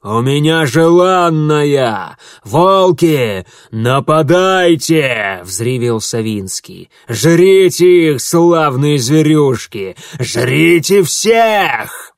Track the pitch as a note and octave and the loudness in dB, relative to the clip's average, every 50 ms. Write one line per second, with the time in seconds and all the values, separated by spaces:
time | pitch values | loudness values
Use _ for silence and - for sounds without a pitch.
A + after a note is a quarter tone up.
0 | _ G2+ G#2+ A2+ A#2 C3 C#3 D3 D3 D#3 D#3+ E3 D#3+ C3+ A2+ D#3+ E3 E3 E3+ F3 | _ -4 -2 -2 0 0 0 0 0 0 0 0 0 0 0 2 2 4 4 4
1 | F3+ F#3 F#3 F#3 F3 E3+ D#3+ D#3 D3+ D3+ D3+ D3+ D3 D3 C#3+ C#3 C3 A#2 G#2+ G2 | 4 2 2 2 2 0 0 0 0 0 0 0 0 0 0 0 0 -2 -2 -6
2 | F2+ - - _ - - - - _ G#2 G2+ D3+ F3+ F#3+ G3 F#3+ F#3+ F#3 F3 C3 | -10 -12 -16 _ -20 -20 -20 -20 _ -4 0 2 2 4 4 2 2 2 2 2
3 | E3+ E3 D#3 C#3 B2 A2+ G2+ F#2 F2+ _ - - - _ - A2+ A2 A#2+ C3 C#3 | 0 0 0 0 -2 -2 -4 -8 -10 _ -20 -20 -20 _ -8 -4 -2 0 0 0
4 | - - D#3 D#3 D#3+ C3 E3 F3+ F#3 F#3+ F#3+ F#3 F3+ F3 E3+ D#3+ - - E3 D#3+ | 0 0 0 0 2 2 2 2 2 2 0 2 2 2 2 0 0 -2 0 0
5 | C#3+ C3 A#2+ A2 G#2 G2 G2 F#2 F2+ F2+ F#2 - A#2 A#2+ B2+ B2+ A#2 A#2+ A#2 A2 | 0 -2 -4 -4 -4 -6 -6 -8 -10 -12 -10 -6 -4 -4 -4 -2 -2 -2 -4 -4
6 | - - - A#2 A2 A2+ G#2+ G#2 F#2+ F#2+ - - _ - - - - _ _ _ | -6 -6 -6 -6 -6 -4 -6 -6 -8 -10 -12 -14 _ -16 -20 -20 -20 _ _ _
7 | _ - A#2+ G#2+ A#2+ D#3+ E3+ E3+ F3+ F#3+ F#3+ F#3+ F#3+ F3+ - - F3 F3+ F3+ F3 | _ -10 -8 -2 0 2 4 4 4 4 4 4 4 2 2 2 4 4 4 4
8 | E3 D#3 D3 B2 - - - E3+ E3+ E3+ E3+ E3 D#3 D3 C3 B2+ C#3+ D3 D3 C#3+ | 4 2 0 -2 -4 -2 0 2 2 4 2 2 0 0 0 0 0 0 0 0
9 | A#2+ A2+ D3 D#3+ D#3 D3+ D#3 D3+ D3 C3+ B2+ A2 - - - A2 G2 F#2+ F2+ - | 0 0 2 2 2 4 2 2 2 2 0 -4 -8 -12 -12 -12 -12 -12 -12 -16
10 | - - - D#3 - D3+ - A#2 B2 B2 C3 D3 D#3+ E3+ F3 E3+ D3+ - G3 G3+ | -20 -20 -10 -10 -8 -6 -4 -4 -4 -2 0 0 2 2 2 2 0 2 2 2
11 | F#3 C#3 - - - G#3 A3+ A3+ A3+ A3 G#3+ G3+ F#3 D#3 B2+ A2+ - - - - | 2 0 -2 -6 -6 -4 0 0 0 0 0 0 -2 -2 -4 -6 -8 -10 -14 -18
12 | - - _ | -20 -20 _